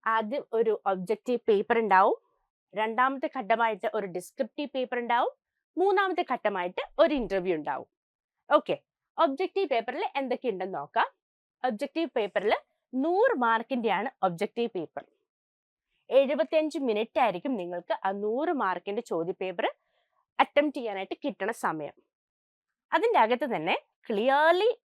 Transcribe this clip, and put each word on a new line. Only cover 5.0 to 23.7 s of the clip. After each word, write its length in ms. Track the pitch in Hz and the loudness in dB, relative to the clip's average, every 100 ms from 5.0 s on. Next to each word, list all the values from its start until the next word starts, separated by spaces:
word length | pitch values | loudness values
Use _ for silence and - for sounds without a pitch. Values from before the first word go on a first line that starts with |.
ഉണ്ടാവും, 300 | 233 233 359 - _ _ _ - | -2 0 0 -4 _ _ _ 0
മൂന്നാമത്തെ 420 | 381 403 392 359 - | 2 2 0 -2 -2
ഘട്ടമായിട്ട് 500 | 247 214 196 180 196 571 - | -2 -2 -2 -4 -6 -10 2
ഒരു 120 | 320 294 | 4 4
ഇന്റർവ്യൂ 340 | 202 190 180 165 | -2 -2 0 -2
ഉണ്ടാവും. 280 | 147 135 - _ _ _ _ _ _ 294 | -2 -6 -8 _ _ _ _ _ _ 2
ഓക്കെ, 180 | - 190 _ _ _ - | 2 -6 _ _ _ 0
ഒബ്ജക്റ്റീവ് 460 | 320 269 370 392 381 | 0 2 -4 -2 0
പേപ്പറിൽ 300 | 240 233 - 403 - | 0 -2 -6 -4 -4
എന്തൊക്കെയുണ്ടെന്ന് 560 | 269 254 254 185 190 175 | -4 -4 -4 -4 -6 -6
നോക്കാം. 300 | 147 226 523 _ _ _ _ _ 254 | -4 0 -2 _ _ _ _ _ -4
ഒബ്ജക്റ്റീവ് 420 | 208 285 - 330 - | -4 -4 -4 -2 -2
പേപ്പറിൽ 380 | 202 202 196 294 _ _ _ 254 | -2 -2 0 0 _ _ _ -4
നൂറ് 320 | 294 359 508 381 | 0 2 2 2
മാർക്കിന്റെയാണ് 680 | 233 226 233 262 220 180 233 _ 190 | 2 0 -2 -2 0 0 -2 _ -2
ഒബ്ജക്റ്റീവ് 440 | 170 190 - 233 185 | -2 -6 -4 -4 -4
പേപ്പർ. 280 | 156 - - _ _ _ _ _ _ _ _ _ _ 262 | -8 -10 -16 _ _ _ _ _ _ _ _ _ _ 2
എഴുപത്തിയഞ്ച് 600 | 269 285 320 320 311 320 269 | 4 0 0 2 0 -2 0
മിനിറ്റ് 320 | 208 220 - | 0 -2 0
ആയിരിക്കും 300 | 240 180 277 240 | 0 0 -4 -4
നിങ്ങൾക്ക് 340 | 175 175 - 320 190 | -4 -8 -6 -4 -4
ആ 40 | 202 | -2
നൂറ് 300 | 208 233 320 311 | -2 -2 0 0
മാർക്കിന്റെ 400 | 202 175 - 208 - | 0 -2 -4 -8 -4
ചോദ്യ 220 | 185 165 190 | -4 -4 -4
പേപ്പർ 240 | 190 180 339 571 _ _ _ _ _ - | -6 -2 -4 -4 _ _ _ _ _ -2
അറ്റംപ്റ്റ് 340 | 262 - 302 277 | 0 2 0 -2
ചെയ്യാനായിട്ട് 360 | 233 196 190 - | -6 -6 -6 -6
കിട്ടണ 280 | 285 202 196 233 202 | -6 -4 -6 -4 -4
സമയം. 300 | 160 143 - _ _ _ _ _ _ _ _ _ 330 | -4 -8 -14 _ _ _ _ _ _ _ _ _ 0
അതിൻ്റെ 240 | 453 381 220 | 2 4 4
അകത്ത് 220 | 247 285 196 | 2 -2 -4
തന്നെ 200 | 160 | -2